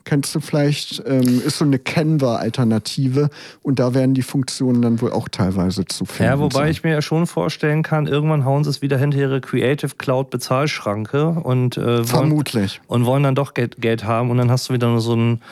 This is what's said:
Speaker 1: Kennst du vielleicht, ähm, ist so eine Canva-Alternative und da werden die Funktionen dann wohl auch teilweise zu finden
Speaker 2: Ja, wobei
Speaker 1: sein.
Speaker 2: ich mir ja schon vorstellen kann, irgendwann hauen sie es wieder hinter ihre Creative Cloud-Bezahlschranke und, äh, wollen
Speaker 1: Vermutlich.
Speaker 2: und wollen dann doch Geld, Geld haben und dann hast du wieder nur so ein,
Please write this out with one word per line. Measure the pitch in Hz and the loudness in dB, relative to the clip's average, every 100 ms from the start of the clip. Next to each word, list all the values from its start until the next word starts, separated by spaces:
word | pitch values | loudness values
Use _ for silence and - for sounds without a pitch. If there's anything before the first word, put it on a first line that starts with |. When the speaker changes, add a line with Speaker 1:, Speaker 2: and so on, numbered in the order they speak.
Speaker 1:
Kennst | - 147 135 165 | -4 -2 -2 -4
du | |
vielleicht, | - 151 143 147 - - - | -2 0 0 0 -4 -10 -2
ähm, | 135 127 123 | 2 4 2
ist | 151 143 | 0 0
so | 156 | 2
eine | 135 | 2
Canva-Alternative | - - 156 156 135 113 110 117 117 110 - - 135 131 147 - - - | 0 -2 2 2 2 0 -2 0 2 2 -2 -2 0 2 0 -2 -18 -8
und | - 135 | -2 0
da | 127 | 2
werden | 127 131 | 2 2
die | 131 | 2
Funktionen | 123 143 127 - 127 123 | 0 -2 -4 -2 0 2
dann | 120 117 | 2 2
wohl | 123 | 0
auch | 110 - | -2 -4
teilweise | - 92 92 90 92 92 | -2 0 0 0 0 -4
zu | - 92 | -6 -6
finden | - 113 | -2 0
Speaker 2:
Ja, | 139 | 2
wobei | 147 135 | 0 0
Speaker 1:
sein. | 151 | 0
Speaker 2:
ich | 160 | 0
mir | 165 | 0
ja | 151 | -2
schon | 151 160 170 | 0 0 0
vorstellen | - 170 - 151 151 | -2 -4 -2 0 0
kann, | 160 156 147 | 0 0 0
irgendwann | 143 151 156 131 | 0 0 0 2
hauen | 139 | 0
sie | 151 | 0
es | 139 | -2
wieder | 139 139 | -2 0
hinter | 147 143 | 0 0
ihre | 139 135 | 0 -2
Creative | 127 127 120 151 139 - | -2 0 0 0 -4 -6
Cloud-Bezahlschranke | - 131 135 - - 131 147 - - 104 107 143 156 | -2 -2 -2 -6 -2 0 0 -2 -4 -4 -2 0 0
und, | 170 - 127 123 - | 0 0 2 0 0
äh, | 110 | 0
wollen | 120 117 | 0 2
Speaker 1:
Vermutlich. | 123 151 151 139 - 95 - - | 2 2 2 0 0 -2 -4 -4
Speaker 2:
und | 120 120 | 0 2
wollen | 135 | 2
dann | 143 131 | 2 2
doch | 143 | -2
Geld, | - 117 - | -2 -4 -2
Geld | 117 113 | -2 -2
haben | 101 117 123 | 0 0 0
und | 123 | 2
dann | 123 | 2
hast | 127 - | 0 0
du | |
wieder | 131 120 | 0 2
nur | 117 | 2
so | 113 117 | 2 2
ein, | 117 117 - | 2 0 -4